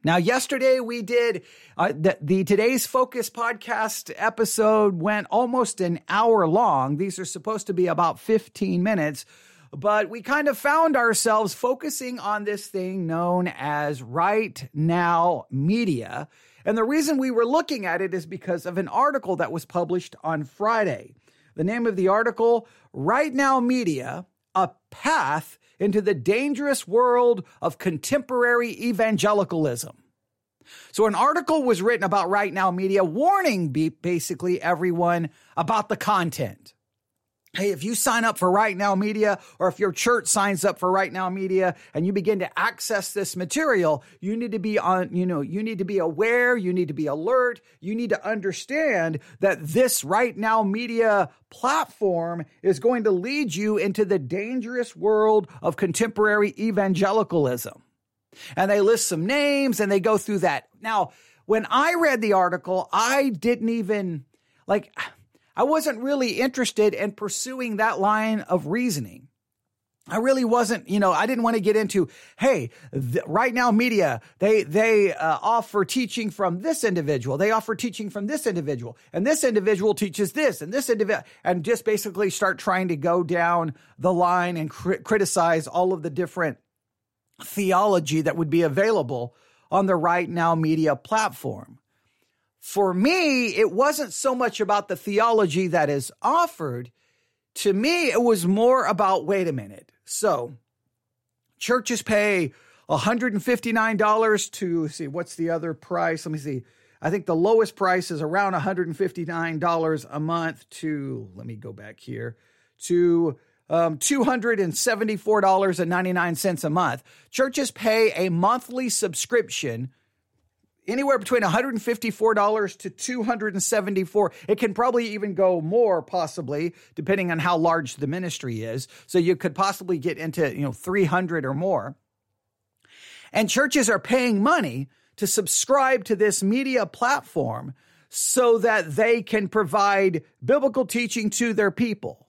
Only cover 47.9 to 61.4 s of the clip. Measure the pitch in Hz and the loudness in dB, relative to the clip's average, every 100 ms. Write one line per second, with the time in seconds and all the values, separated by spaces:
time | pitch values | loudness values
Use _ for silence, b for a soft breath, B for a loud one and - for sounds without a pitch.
47.9 | 220 240 190 196 220 190 - - 285 311 | -6 -2 -4 -2 -4 -4 -6 -6 -2 0
48.9 | 202 165 156 B B 196 185 151 208 254 | 0 -2 -4 B B 0 0 -2 2 2
49.9 | - 139 202 247 190 220 220 202 208 240 | 0 0 0 0 -2 0 2 2 -2 -2
50.9 | 226 226 202 160 b _ - 247 311 - | 0 4 4 0 b _ -4 -2 0 -2
51.9 | - 202 170 165 170 151 b 185 151 226 | -2 -2 0 -4 -6 -10 b -2 2 2
52.9 | 247 214 185 214 285 262 156 208 214 202 | 2 2 0 0 -2 -2 -2 -2 0 0
53.9 | 202 202 190 127 185 214 254 226 247 233 | 0 0 0 -2 -6 -4 -6 -4 -6 -6
54.9 | 165 196 214 214 214 175 B 165 - 175 | -2 0 4 4 4 2 B -4 -2 -2
55.9 | - 226 220 214 214 208 - 220 202 196 | 0 -2 2 2 4 0 0 -2 0 0
56.9 | 175 196 220 208 170 139 123 - - _ | 2 2 2 2 2 0 -2 -8 -16 _
57.9 | _ _ _ _ B B 135 196 208 202 | _ _ _ _ B B -2 2 4 4
58.9 | 226 - 165 175 285 285 277 277 214 202 | 4 0 -2 -2 0 0 2 0 0 2
59.9 | 196 220 214 - 202 170 143 _ _ 220 | 2 4 0 0 0 0 -2 _ _ -4
60.9 | 214 - b b b | -2 -2 b b b